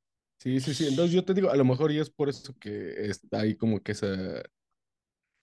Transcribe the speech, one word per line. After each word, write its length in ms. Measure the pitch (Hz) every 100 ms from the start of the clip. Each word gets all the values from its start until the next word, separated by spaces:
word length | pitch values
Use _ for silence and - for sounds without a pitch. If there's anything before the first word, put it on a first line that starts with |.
| _ _ _ _
Sí, 200 | 131 131
sí, 140 | 131
sí. 140 | 131 156
Entonces 260 | 135 175
yo 120 | 180 180
te 80 |
digo, 160 | 190 185
a 60 | 135
lo 100 | 127
mejor 260 | 127 156
y 80 | 151
es 100 | 151
por 200 | - 143
eso 240 | 139 - 127
que 480 | 104 104 92 - 104
está 320 | 98 - 110
ahí 140 | 107 107
como 260 | 117 104
que 120 | -
esa, 500 | 104 101 95 92 73 - _ _ _ _ _ _ _ _ _